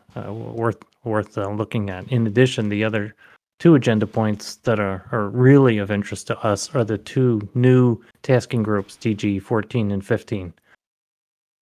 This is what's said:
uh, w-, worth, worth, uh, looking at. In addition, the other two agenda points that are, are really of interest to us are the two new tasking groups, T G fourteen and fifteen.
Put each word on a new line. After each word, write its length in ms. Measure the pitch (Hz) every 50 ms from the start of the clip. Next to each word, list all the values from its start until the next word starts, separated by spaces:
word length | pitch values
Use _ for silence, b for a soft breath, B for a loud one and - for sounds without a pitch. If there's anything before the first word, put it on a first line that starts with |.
| _ _ _
uh, 60 | 117 104
w-, 280 | 101 101 113 117 117
worth, 300 | 117 117 113 113 113 - - _ _ _ -
worth, 320 | 120 107 107 101 - -
uh, 120 | 110 101 98
looking 400 | 104 107 110 - - 120 104 98
at. 220 | 92 92 98 -
In 160 | 127 120 113
addition, 400 | 110 98 123 131 127 127 - 110
the 160 | 104 104 104 110
other 320 | 110 107 107 101 104 b b b b b b _ _ _ -
two 160 | - 170 160
agenda 300 | 131 117 123 110 107 110
points 520 | 104 - 113 110 107 104 104 - - - - -
that 120 | 127 113 104
are, 260 | 101 95 95 95 - - -
are 160 | 113 104 101
really 480 | 110 123 127 131 143 139 135 123 113
of 140 | 104 101 98
interest 360 | 104 101 101 - 104 - -
to 100 | - 113 -
us 360 | - 110 101 98 - - -
are 80 | 135 113
the 140 | 104 110
two 420 | 98 - - - 135 131 123 117 104 104 101 -
new 480 | 127 123 127 127 127 123 120 113 B B B B _
tasking 420 | - - 131 120 - - - 117 107
groups, 340 | 107 107 101 95 - -
T 160 | - - 113 104
G 260 | 98 - 104 101 95
fourteen 520 | - - 120 107 101 - - 120 107 101
and 140 | 101 98 95
fifteen. 480 | - 120 104 - - 117 98 90 90 - b b b b _ _ _ _ _ _ _ _ _ _ _ _ _ _ _ _ _